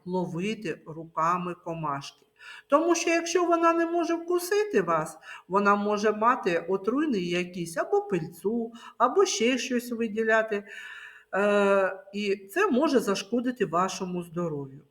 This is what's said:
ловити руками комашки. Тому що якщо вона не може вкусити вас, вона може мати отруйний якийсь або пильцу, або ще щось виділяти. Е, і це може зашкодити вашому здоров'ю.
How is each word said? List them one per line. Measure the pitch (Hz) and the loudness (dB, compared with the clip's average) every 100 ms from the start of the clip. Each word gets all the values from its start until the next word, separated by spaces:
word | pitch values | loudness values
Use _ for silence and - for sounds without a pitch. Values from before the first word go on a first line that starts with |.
ловити | - 185 175 160 196 214 196 - - | -6 -4 -2 -4 -4 -4 -8 -10 -12
руками | 156 165 165 165 180 175 170 | -14 -10 -2 0 0 -2 -8
комашки. | - 165 151 139 - - _ _ - - - | -8 -6 -6 -6 -8 -18 _ _ -20 -20 0
Тому | 294 330 | 2 4
що | 339 - | 2 2
якщо | 330 339 370 | 0 2 0
вона | 339 339 339 | 2 4 4
не | 339 330 | 2 0
може | 339 330 | 0 0
вкусити | 339 339 349 349 415 415 262 | -2 -2 -2 0 0 2 0
вас, | 170 165 156 - - - - | 2 0 -2 -8 -18 -18 -4
вона | 190 202 202 | 0 2 2
може | 208 208 214 | 0 0 0
мати | 208 220 262 196 165 165 | 2 2 2 0 0 0
отруйний | 196 196 262 311 214 175 | -2 0 0 0 0 0
якийсь | 175 180 185 170 - | -2 -2 -6 -6 -4
або | 349 403 | 0 -2
пильцу, | 415 180 156 - 196 233 233 - - - | 0 -2 -4 -6 -4 -2 -4 -10 -20 0
або | 247 370 | 2 4
ще | 392 - 226 254 | 2 4 2 2
щось | - 247 240 | -2 -4 -4
виділяти. | 226 226 208 226 220 220 202 202 - - - - - _ | -4 -4 0 2 2 2 -4 -6 -14 -16 -16 -18 -20 _
Е, | 180 208 202 202 196 190 - - | 0 4 4 6 4 2 -2 -8
і | 202 208 196 | -4 -2 -2
це | - 330 415 | -2 0 2
може | 247 311 269 | 4 4 2
зашкодити | - 190 - 240 247 247 180 | 2 -2 -2 -2 -2 -2 0
вашому | 165 190 - 185 180 | 0 0 -2 -6 -6
здоров'ю. | 170 165 175 147 139 135 - | -6 -4 -4 -4 -8 -14 -20